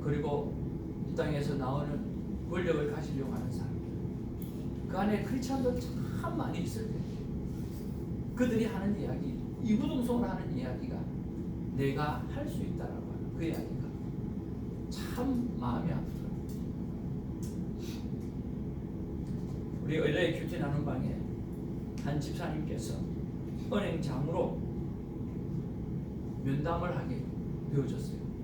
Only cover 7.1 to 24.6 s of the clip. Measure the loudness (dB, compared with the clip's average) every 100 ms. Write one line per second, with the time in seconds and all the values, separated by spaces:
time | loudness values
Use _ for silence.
7.1 | -2 -2 -2 -2 -2 -2 -2 -2 -2 -2
8.1 | -2 -2 4 6 6 4 2 2 2 2
9.1 | 0 0 -2 -2 -2 4 6 6 2 4
10.1 | 4 4 2 0 0 0 -2 -2 -2 -2
11.1 | -2 -2 -2 -2 -2 0 2 2 4 2
12.1 | 0 -2 -2 0 0 0 0 -2 -2 -4
13.1 | -4 -2 -2 0 0 -2 -2 -2 -4 -4
14.1 | -2 -2 -2 -4 -4 -4 -4 -4 -4 -4
15.1 | 0 2 2 2 0 0 2 2 0 0
16.1 | -2 -2 -2 -2 -4 -4 -4 -4 -2 -2
17.1 | -2 -2 -2 -2 -2 -2 -2 -4 -4 -4
18.1 | -4 -4 -4 -4 -2 -4 -4 -4 -4 -4
19.1 | -4 -2 -2 -2 -4 -2 -2 2 4 4
20.1 | 6 4 2 0 0 2 2 2 2 0
21.1 | 0 -2 -2 -4 -4 -4 -4 -4 -2 0
22.1 | 2 0 0 -2 0 0 -2 -2 -2 -2
23.1 | -2 -2 -4 -4 -4 0 2 2 0 0
24.1 | 2 2 2 2 2